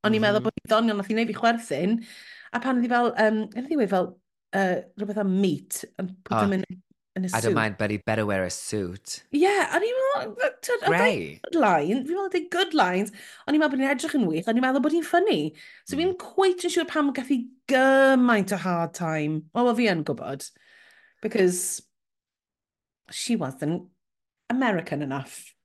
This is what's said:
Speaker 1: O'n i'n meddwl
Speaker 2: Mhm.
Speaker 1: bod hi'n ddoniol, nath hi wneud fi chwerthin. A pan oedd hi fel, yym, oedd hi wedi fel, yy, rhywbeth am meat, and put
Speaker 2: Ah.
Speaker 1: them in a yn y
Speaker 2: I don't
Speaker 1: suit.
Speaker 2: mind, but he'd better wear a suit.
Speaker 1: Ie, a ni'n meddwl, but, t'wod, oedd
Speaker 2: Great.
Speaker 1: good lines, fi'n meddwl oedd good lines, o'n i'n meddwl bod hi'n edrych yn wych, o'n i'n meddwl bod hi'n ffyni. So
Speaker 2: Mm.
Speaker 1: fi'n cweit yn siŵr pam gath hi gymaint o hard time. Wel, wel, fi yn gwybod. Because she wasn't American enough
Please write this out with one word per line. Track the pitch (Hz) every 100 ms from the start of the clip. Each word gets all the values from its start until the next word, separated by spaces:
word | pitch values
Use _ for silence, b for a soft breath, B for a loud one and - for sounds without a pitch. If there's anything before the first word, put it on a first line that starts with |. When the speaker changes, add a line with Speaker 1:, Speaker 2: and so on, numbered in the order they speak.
Speaker 1:
O'n | 214
i'n | 220
meddwl | 214 208
Speaker 2:
Mhm. |
Speaker 1:
bod | 220 -
hi'n | -
ddoniol, | 220 226 208
nath | 196
hi |
wneud | 214 233
fi | 202
chwerthin. | 233 233 - 139 185 233 B B B B B
A | 240
pan | 247 254
oedd |
hi | 233
fel, | 240 240
yym, | 233 214 220 214 226
oedd | 269
hi | 311
wedi | 202
fel, | 185 180 - _ _ _
yy, | 196 190 180 - -
rhywbeth | 202 208
am | 196 185
meat, | 196 143 - - - -
and | 90 -
put | - 113
Speaker 2:
Ah. |
Speaker 1:
them | 107
in | 95 -
a | 185 _ _ _ -
yn |
y | 185
Speaker 2:
I | 170
don't | 113
Speaker 1:
suit. |
Speaker 2:
mind, | 113 110 98
but | 104
he'd | 104
better | - 110 104
wear | 95
a | 92
suit. | - - 107 90 95 - - _
Speaker 1:
Ie, | 294 370
a | 403 320 339
ni'n | 427 508
meddwl, | 539 554 440 427
but, | 523 -
t'wod, | - 480
oedd | -
Speaker 2:
Great. | 175 208 156 80 -
Speaker 1:
good | - 330
lines, | 220 165 151 247 262
fi'n | 359
meddwl | 392 381
oedd | 330
good | 339 370
lines, | 311 185 185 208 B B B -
o'n |
i'n | 302
meddwl | 302 277
bod |
hi'n | 269
edrych | 269 311 294
yn | 190
wych, | 156 185
o'n | 226
i'n | 262
meddwl | 269
bod | 294 330
hi'n | 311
ffyni. | 349 415 208 151 B B B -
So | 277
Speaker 2:
Mm. |
Speaker 1:
fi'n | 359 370
cweit | - - 381 359 349
yn |
siŵr | 349 330
pam | 311 285
gath | 269 247
hi | 269 233 - -
gymaint | 262 269 269 269 262 247 220 190
o | 196
hard | 180 175 170
time. | - 165 160 151 156 156
Wel, | 233 240
wel, | 226
fi | 226
yn | 170
gwybod. | 147 131 - 139 - b b b b b b b
Because | 220 226 185 180 - - _ _ _ _ _ _ _ _ _ _ _ _ -
she | - - 226
wasn't | 135 131 151 175 180 _ _ _ _ _ _
American | 254 254 185 - 143
enough | 143 139 135 - - _